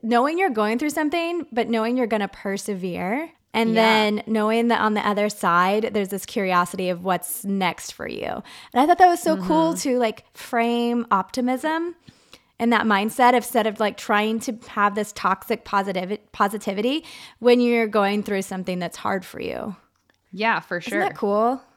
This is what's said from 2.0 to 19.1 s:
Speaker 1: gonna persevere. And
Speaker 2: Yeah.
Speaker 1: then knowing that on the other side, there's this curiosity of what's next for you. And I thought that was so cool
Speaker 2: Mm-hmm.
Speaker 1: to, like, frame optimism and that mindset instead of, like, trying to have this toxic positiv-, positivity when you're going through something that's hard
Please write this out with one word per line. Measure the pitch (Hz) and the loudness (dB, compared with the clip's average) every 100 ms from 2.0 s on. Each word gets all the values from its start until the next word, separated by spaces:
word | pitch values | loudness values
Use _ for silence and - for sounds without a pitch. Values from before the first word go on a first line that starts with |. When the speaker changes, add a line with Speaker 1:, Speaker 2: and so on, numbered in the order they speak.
| 233 | 0
Speaker 1:
gonna | 220 196 | 0 -2
persevere. | - 202 196 - 196 185 175 175 240 220 _ _ | -6 -8 -6 -6 -6 -6 -4 -4 -4 -6 _ _
And | - 226 | -2 2
Speaker 2:
Yeah. | 220 | 4
Speaker 1:
then | 220 220 214 208 - | 4 4 2 0 -2
knowing | 220 214 226 233 | 0 2 2 2
that | 226 | 2
on | 214 | 2
the | 214 202 | 0 0
other | 202 208 | 0 -2
side, | 202 180 170 185 208 220 | 0 2 4 4 2 0
there's | 208 190 | -2 -2
this | 196 - | -6 -6
curiosity | - 190 180 175 196 185 | -4 0 2 0 -2 -4
of | 175 | -2
what's | 185 180 - - | -2 -2 -2 -8
next | 196 196 185 - - | -4 0 0 -2 -12
for | - - | -12 -10
you. | - - - - - - | -6 -6 -8 -10 -20 -4
And | 247 | 2
I | 294 | 4
thought | 349 | 8
that | 359 | 6
was | 349 | 6
so | 349 311 | 0 -2
cool | 285 320 320 | 2 2 2
Speaker 2:
Mm-hmm. | 330 294 | 0 0
Speaker 1:
to, | 247 | 0
like, | 226 220 _ | 0 -4 _
frame | - - 240 233 240 240 240 233 | -20 -4 0 0 0 0 -2 0
optimism | 196 190 - 247 262 311 320 339 330 - _ _ - _ _ | 0 0 -4 -2 -2 -2 -2 -4 -8 -20 _ _ -20 _ _
and | 233 | 2
that | 233 220 | 2 4
mindset | 202 214 214 247 | 2 0 4 4
instead | 247 226 240 220 | 4 2 0 0
of, | 208 | 0
like, | 214 202 | -4 -4
trying | - 208 208 220 | -2 0 2 -2
to | 220 220 - | -6 -10 -10
have | - 208 202 | 0 0 0
this | 208 | -6
toxic | - 190 190 - 220 - | -4 -2 -2 -4 -6 -2
positiv-, | 202 196 185 180 208 _ | -2 -2 -4 -6 -8 _
positivity | - 208 214 208 196 233 302 - - - _ | 0 0 0 -6 -2 -2 -2 -6 -20 -20 _
when | 233 240 | 4 6
you're | 240 233 220 | 4 2 2
going | 214 196 208 | 2 2 0
through | 202 196 | -2 -4
something | 196 190 185 180 | -4 -8 -6 -4
that's | 170 - | -6 -6
hard | 202 | -4